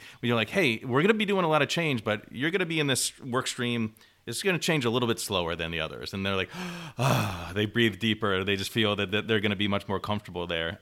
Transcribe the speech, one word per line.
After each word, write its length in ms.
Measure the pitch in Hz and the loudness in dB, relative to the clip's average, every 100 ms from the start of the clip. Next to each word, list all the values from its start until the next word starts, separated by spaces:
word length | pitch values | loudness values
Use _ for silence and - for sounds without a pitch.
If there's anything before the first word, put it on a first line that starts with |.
| - - | -10 -4
you're 140 | 120 117 | 0 2
like, 140 | 110 | 2
"Hey, 300 | 196 151 110 131 | 2 2 0 0
we're 160 | 127 | 4
gonna 120 | 190 220 | 4 4
be 100 | 202 | 2
doing 200 | 196 170 | 2 4
a 40 | |
lot 140 | 151 | 4
of 40 | 135 | 2
change, 340 | - 160 123 | 0 0 0
but 220 | 107 107 - | 0 -2 -4
you're 200 | 113 151 | -4 -2
gonna 140 | 185 170 | 0 -2
be 120 | 160 | 0
in 60 | 143 | 0
this 340 | 127 - - | 0 -2 -6
work 260 | 135 123 123 | -4 -2 -2
stream. 480 | - 120 120 110 - - _ - | -4 -2 0 -2 -6 -20 _ -10
It's 160 | 117 | -2
gonna 160 | 190 165 | 0 0
change 240 | 180 151 | 2 2
a 60 | 120 | 2
little 180 | 120 117 | 2 2
bit 140 | 113 | 0
slower 340 | - 95 82 82 | 0 0 0 -2
than 160 | 82 | -2
the 80 | 82 | -2
others." 340 | 78 62 65 | -4 -6 -8
And 120 | 98 98 | -4 0
they're 100 | 95 | 0
like, 140 | 92 | -2
<gasps> 440 | 175 180 175 165 - | -6 -10 -10 -12 -2
"Ah," 520 | 131 120 107 90 85 95 | 0 2 0 -4 -4 -2
they 100 | 107 | 0
breathe 320 | 120 113 92 | 4 2 2
deeper. 460 | 113 107 104 92 | 0 0 0 0
They 140 | 95 101 | 0 0
just 120 | 95 | 0
feel 240 | 117 107 101 | 2 2 2
that, 120 | 98 | 0
that 160 | 104 104 | 0 2
they're 120 | 110 | 2
gonna 160 | 104 98 | 2 0
be 140 | 104 | 0
much 180 | 101 - | 0 -2
more 140 | 95 | -4
comfortable 440 | - 104 - 90 87 | -2 -4 -4 -8 -4
there. 320 | 82 82 98 | -2 -4 -4